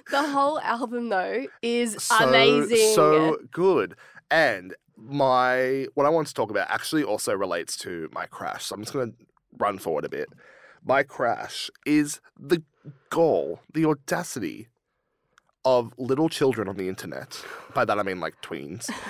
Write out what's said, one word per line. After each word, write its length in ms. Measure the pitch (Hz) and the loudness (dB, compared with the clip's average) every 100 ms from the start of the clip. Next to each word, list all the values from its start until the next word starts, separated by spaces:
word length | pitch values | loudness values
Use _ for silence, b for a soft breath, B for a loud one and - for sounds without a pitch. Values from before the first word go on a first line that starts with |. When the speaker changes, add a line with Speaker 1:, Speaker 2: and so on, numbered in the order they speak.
Speaker 1:
<laughs> 80 | - | -2
The 120 | 277 294 | -2 0
whole 320 | 277 285 311 | 0 0 0
album, 480 | - 233 247 240 233 | -4 -4 -4 -6 -2
though, 360 | 190 196 208 277 - | -2 -2 -6 -8 -6
is 420 | 233 240 240 208 | -2 0 0 -4
Speaker 2:
So, 120 | - 226 254 | 0 2 6
Speaker 1:
amazing. 680 | 240 233 - - 226 220 214 | 6 6 4 4 4 6 6
Speaker 2:
so 420 | 151 156 160 156 117 | 6 6 4 0 -6
good. 440 | - 190 156 90 - B B _ | 0 2 2 0 -6 B B _
And 460 | 156 147 98 92 - _ _ | 4 4 0 -8 -18 _ _
my, 880 | 110 143 135 127 127 127 131 135 131 | -8 0 4 4 4 2 2 0 -2
what 120 | - 143 | 2 2
I 40 | |
want 180 | 165 147 | 2 0
to 60 | |
talk 160 | - 107 | -4 -2
about 180 | 101 80 | -2 -2
actually 340 | 110 - 156 | -4 0 0
also 300 | 113 107 - | 0 -2 -2
relates 440 | 95 95 87 78 - | -2 -2 -2 -4 -10
to 320 | 101 85 78 | -8 -8 -8
my 140 | - - | -8 -10
crash. 400 | - 90 - - | -8 -10 -8 -10
So 100 | 98 | -10
I'm 60 | |
just 100 | 107 | -8
gonna 180 | 139 120 120 _ _ _ - | -6 -6 -8 _ _ _ -4
run 200 | 104 95 | -2 -2
forward 240 | - 76 - | -4 -4 -4
a 40 | |
bit. 180 | 69 73 - b b b b | -6 -8 -12 b b b b
My 200 | - 135 | 0 0
crash 680 | 139 - 123 104 - - - - - | 0 -2 -2 -2 -8 -10 -12 -10 2
is 340 | 151 147 - _ _ | 2 2 -6 _ _
the 220 | 139 170 156 _ 147 - _ | -2 -2 -2 _ -20 -20 _
gall, 500 | - 165 95 71 85 _ | 0 2 2 -2 -10 _
the 120 | 156 156 | 0 0
audacity 840 | 143 - 165 175 131 85 52 - _ _ _ _ _ _ _ _ _ 131 | 0 -4 -6 -6 -6 -8 -8 -18 _ _ _ _ _ _ _ _ _ 2
of 280 | 127 117 - | 4 2 -8
little 320 | 123 131 160 | -2 2 2
children 380 | - 139 117 98 | 2 2 2 -4
on 80 | 98 | -4
the 100 | 92 | -6
internet. 560 | 95 92 65 - - - B B 135 | -6 -10 -12 -12 -14 -14 B B -2
By 100 | 110 | 0
that 140 | 104 | 0
I 40 | |
mean, 160 | 98 92 | -2 -4
like, 220 | 80 - | -8 -8
tweens. 480 | - 76 71 98 - | -12 -10 -10 -10 -10
Speaker 1:
<laughs> 60 | - | -10